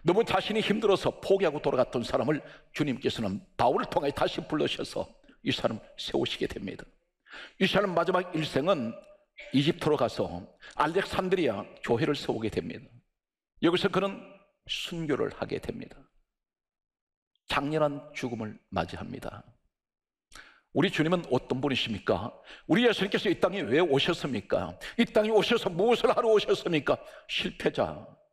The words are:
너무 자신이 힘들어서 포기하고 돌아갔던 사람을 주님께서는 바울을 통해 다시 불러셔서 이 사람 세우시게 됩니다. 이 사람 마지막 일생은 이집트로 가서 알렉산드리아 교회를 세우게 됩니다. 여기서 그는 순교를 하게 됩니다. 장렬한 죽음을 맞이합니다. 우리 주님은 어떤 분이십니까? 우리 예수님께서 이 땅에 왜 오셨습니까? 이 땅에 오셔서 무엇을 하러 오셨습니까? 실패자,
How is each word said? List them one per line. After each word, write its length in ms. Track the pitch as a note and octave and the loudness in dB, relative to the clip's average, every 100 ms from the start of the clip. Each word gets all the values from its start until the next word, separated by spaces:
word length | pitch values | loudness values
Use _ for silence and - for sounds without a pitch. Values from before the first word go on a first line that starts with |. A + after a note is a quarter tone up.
너무 240 | D#3 F#3 A3+ | 2 4 4
자신이 340 | F#3+ - G#3+ | 2 0 0
힘들어서 600 | G3 G#3+ G#3+ F#3 C3+ - | 0 2 4 4 2 -2
포기하고 400 | - G3 F3+ D3 | 2 4 4 0
돌아갔던 420 | C#3 B2+ A#2+ B2+ | 0 2 2 0
사람을 380 | A#2 C3 B2 D3+ - - _ | 0 0 2 0 -4 -18 _
주님께서는 720 | - D3+ A#2 G#2+ - G#2 G2 - - | -4 -2 -2 -2 -2 -4 -4 -6 2
바울을 300 | G2+ F3+ A3+ | 2 2 0
통해 260 | F#3+ C#3+ | -2 -2
다시 300 | - F#3 - | 0 -2 -2
불러셔서 680 | E3+ D#3 C#3+ - - - - - _ _ | -4 -2 -2 -4 -8 -8 -8 -12 _ _
이 80 | - | -4
사람 280 | - B2 A2 - - | 0 -2 -2 -12 -14
세우시게 500 | - C#3 - - - | -6 -4 -2 -4 -6
됩니다. 360 | - - - - _ _ _ _ - - - | -6 -10 -10 -14 _ _ _ _ -18 -14 -2
이 60 | F#3+ | 0
사람 280 | F#3 G3+ | 2 2
마지막 420 | E3 E3+ F3+ F3+ D#3+ | 2 2 2 0 -4
일생은 580 | D3+ C3+ D#3+ F3 A2 - - - _ - - | -2 0 2 0 -2 -8 -16 -20 _ -20 -2
이집트로 440 | C3 D3 - D#3 D3 | 2 2 2 2 2
가서 480 | A#2 - F#2 F2 G#2+ - - - | 2 0 -4 -6 -14 -18 -8 -2
알렉산드리아 880 | D3+ F3 F#3 - F#3 F#3 C#3+ G2+ G2 - | 0 0 0 -2 0 2 2 0 -6 -8
교회를 320 | - A2+ D3+ C#3+ | -2 0 0 -2
세우게 340 | - A2 A2 | -2 -4 -2
됩니다. 360 | - E2 - - - _ _ _ _ _ _ | -4 -6 -8 -16 -20 _ _ _ _ _ _
여기서 280 | E3 E3+ G3 | 2 2 2
그는 320 | F3+ G3 G3 - - _ _ - | 0 -2 -4 -14 -20 _ _ -10
순교를 640 | - - E3+ D#3 B2 A2 - | -10 -8 -6 -2 -2 -2 -4
하게 200 | A2 - | -6 -6
됩니다. 380 | - A2+ A#2 - - _ _ _ _ _ _ _ _ _ _ _ _ _ - | -8 -10 -12 -18 -20 _ _ _ _ _ _ _ _ _ _ _ _ _ -6
장렬한 640 | C#3+ C#3+ D#3 D3 C#3+ - | -2 0 0 0 -2 -12
죽음을 440 | - B2+ A#2 G#2+ - _ | -10 -8 -6 -8 -12 _
맞이합니다. 760 | F2+ F2 - - F2+ - - - - _ _ _ _ _ _ _ - - _ _ | -4 -4 -6 -12 -12 -12 -14 -18 -20 _ _ _ _ _ _ _ -20 -20 _ _
우리 160 | - D#3+ | 0 0
주님은 360 | - D#3 F3+ - | 2 0 0 0
어떤 320 | B2 - C3 | -2 0 -2
분이십니까? 720 | C#3+ B2 - G2+ - F#2+ A2+ - - - - | -2 -2 -2 -2 0 0 -2 -10 -20 -10 0
우리 220 | F3 A#3+ | 4 4
예수님께서 420 | G3+ G3 G#3+ G#3+ | 4 0 0 0
이 100 | D#3+ | 2
땅에 220 | F#3 G3 | 2 0
왜 180 | G#2+ C#3+ | 2 4
오셨습니까? 960 | F3+ C3+ F3+ E3 D3+ A2 - F#2+ F2 - - - | 4 4 2 0 -2 -4 -2 -2 -2 -8 -6 0
이 80 | A#3 | 2
땅에 240 | A3+ G#3+ | 2 4
오셔서 400 | G#3+ F#3 A#3 G3 | 4 4 2 0
무엇을 460 | E3+ A3+ A3+ B3 A#3 | 2 4 4 4 4
하러 140 | A#3 | 4
오셨습니까? 680 | G#3 - G3+ F#3+ D#3+ - C3+ - - - | 4 4 0 2 0 2 0 -2 -18 -8
실패자, 800 | - F#3 - - C#3+ F2+ D2+ - - _ | -4 -4 -4 -2 0 -2 -4 -14 -20 _